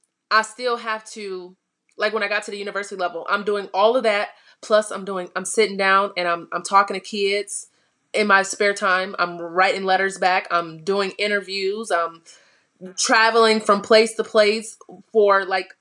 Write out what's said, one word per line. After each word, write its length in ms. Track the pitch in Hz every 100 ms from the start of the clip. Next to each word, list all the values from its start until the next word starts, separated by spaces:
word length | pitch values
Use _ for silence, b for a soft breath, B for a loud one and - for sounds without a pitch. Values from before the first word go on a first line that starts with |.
| _ _ _
I 120 | 214
still 340 | 220 - 247 240
have 300 | 220 220 -
to, 440 | 226 202 185 180 185 _ _ _ -
like, 180 | 208
when 100 | 214
I 40 | 202
got 160 | 208
to 80 | 214
the 60 | 202
university 380 | 202 190 202 190
level, 280 | 175 165 -
I'm 160 | 202 202
doing 240 | 202 190
all 220 | 190 214 254
of 80 |
that. 260 | 220 208 - b b b
Plus 300 | - 214 214
I'm 140 | 202 190
doing, 240 | 185 180 185
I'm 80 | 190
sitting 320 | - 208 196
down 340 | 196 196 202 175
and 100 | 175
I'm, 220 | 170 165
I'm 120 | 175
talking 320 | 185 196 202 196
to 40 |
kids 680 | - 208 196 202 196 - - _ _ _ _
in 140 | 208 208
my 140 | 196
spare 300 | 190 - 208
time. 420 | 196 202 185 190 -
I'm 180 | 175 170
writing 480 | 170 170 190 190 190
letters 320 | 185 196 185
back. 300 | 185 190 -
I'm 320 | 170 170 160
doing 280 | 156 196 190
interviews. 800 | 185 208 208 185 196 190 208 220
I'm 300 | 170 165 165 b b b b b _ 185 190
traveling 640 | - 233 226 226 226 220
from 200 | 220 202
place 340 | - 220 220 226
to 80 | 214
place 520 | 220 208 220 220 - - 185 _
for, 320 | 220 202 196 185
like, 300 | 190 185 _